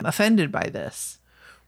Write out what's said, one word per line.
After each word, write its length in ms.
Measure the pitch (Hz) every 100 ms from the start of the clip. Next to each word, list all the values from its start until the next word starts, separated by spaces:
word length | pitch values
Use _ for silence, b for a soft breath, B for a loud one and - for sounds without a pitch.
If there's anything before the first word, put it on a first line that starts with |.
offended 500 | - - 214 220 151
by 120 | -
this 540 | - - 76 - - - b b b b